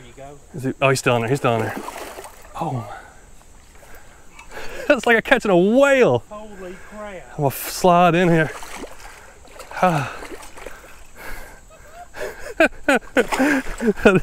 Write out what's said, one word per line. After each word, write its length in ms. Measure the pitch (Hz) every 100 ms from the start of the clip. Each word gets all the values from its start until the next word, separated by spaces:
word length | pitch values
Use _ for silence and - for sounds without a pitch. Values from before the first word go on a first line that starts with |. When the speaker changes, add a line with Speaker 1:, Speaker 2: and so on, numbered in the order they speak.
| 131 -
Speaker 1:
go. 240 | 135 147 -
Speaker 2:
Is 100 | 165
he? 100 | 127 -
Oh, 80 | 135
he's 100 | 135
still 160 | - 120
in 60 |
there. 60 | 113
He's 100 | 139
still 160 | 135 113
in 60 |
there. 140 | 104 - - - - - - - - -
Oh. 420 | 165 127 110 -
<laughs> 1900 | - - - - - - - - - - - - - - - - - - 494
That's 180 | 277 240
like 100 | 226
a 40 |
catching 300 | - 254 220
a 60 | 180
whale. 640 | 190 247 277 269 208 120 -
Speaker 1:
Holy 460 | 208 214 202 180 185 -
crap. 360 | 208 208 175 -
Speaker 2:
I'm 60 | -
gonna 100 | 143
f-, 220 | - -
slide 440 | - 185 175 180 165
in 140 | 180
here. 220 | 165 156 - - - - - - - - - - - - -
Ah. 340 | 185 156 123 -
<laughs> 60 | - - - - - - - - - - - - - - - 640 - 679 698 - - 453 - - 320 - -
That 1300 | 262 - - 226 - 269 285 - - 233 190 220 190